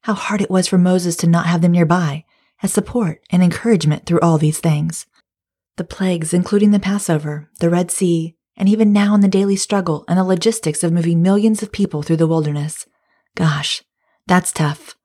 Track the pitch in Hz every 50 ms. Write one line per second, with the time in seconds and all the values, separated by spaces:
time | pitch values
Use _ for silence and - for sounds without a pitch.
0 | _ - 214 - - - 208 202 196 - 190 185 185 - - 180 175 185 180 185
1 | 170 175 165 - - 165 165 170 - 165 175 170 170 175 175 175 170 156 170 180
2 | 175 151 139 151 - _ _ _ _ _ _ _ - 196 - 208 202 - - -
3 | 240 156 156 _ _ _ - 180 180 175 165 - - 233 226 175 156 151 151 147
4 | _ - 170 170 175 170 160 151 156 151 156 - - 170 156 147 151 165 165 -
5 | - _ _ _ _ _ _ _ _ _ _ _ _ _ _ - 175 _ - -
6 | 196 185 180 170 160 160 - 180 185 - 208 202 208 208 202 202 196 190 196 202
7 | - - 165 151 151 151 147 151 151 _ _ - 170 170 170 175 180 175 - -
8 | 190 175 170 165 160 165 _ _ _ _ _ - 190 196 208 220 226 208 202 202
9 | 202 202 208 208 202 196 185 190 196 196 196 190 - - 208 202 185 175 156 143
10 | - - 170 185 185 185 190 170 - 220 226 226 - 160 156 - - 170 165 175
11 | 165 170 170 165 170 190 196 208 208 226 220 208 214 202 - - 202 - - 151
12 | 147 - 165 160 165 160 165 160 151 147 147 147 147 156 - - - _ _ _
13 | _ _ _ _ _ _ _ - 175 156 147 147 151 - - - _ _ _ _
14 | _ _ _ _ _ - 175 180 180 - - - 156 147 151 - - - - _